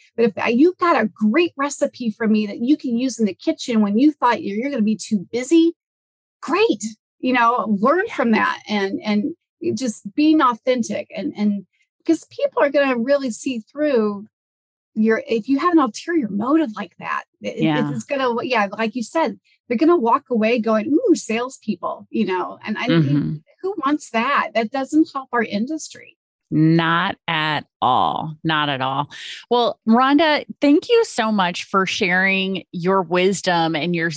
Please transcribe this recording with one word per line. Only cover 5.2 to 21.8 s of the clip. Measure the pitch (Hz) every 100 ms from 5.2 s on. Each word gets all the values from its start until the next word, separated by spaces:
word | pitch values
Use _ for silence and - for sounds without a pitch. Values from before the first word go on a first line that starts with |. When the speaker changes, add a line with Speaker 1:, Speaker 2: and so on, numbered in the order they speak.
| 170
Speaker 1:
busy, | 240 254 330 330 - _ _ _ _ _ _
great. | - 359 453 - 220 - _ _
You | 254
know, | 240 233 247 202 196
learn | 233 349 453
from | - 240
that | 214 196 - -
and, | 208 196 202
and | 214 208 202 - _ _ - 214
just | 254 - 202 -
being | 302 311
authentic | 262 220 - 254 214 208 - 170
and, | - -
and | 208 202 180 _ _ _ -
'cause | 330 -
people | - 554 494
are | 285
gonna | 294 277 240
really | 247 285 269
see | 214 277 240
through | - 285 302 247 214 202 214 _ _ _ _ _ _ 220
your, | 220 220 -
if | 226 233
you | 277
have | 349
an | 330
ulterior | 254 - - 339 233
motive | 202 240 320 277 202
like | 190 -
that, | 160 143 - _
it, | 101 -
Speaker 2:
Yeah. | 160 151 147
Speaker 1:
it's | 143 -
gonna, | 277 254 233
yeah, | 240 233 202
like | 202 220 254
you |
said, | 214 330 285 190 _ _ -
they're | 240
gonna | 320 349
walk | 226 277 -
away | 233 220 247
going, | 220 220 214
"Ooh, | 302 494 247
salespeople," | - 220 247 - 214 180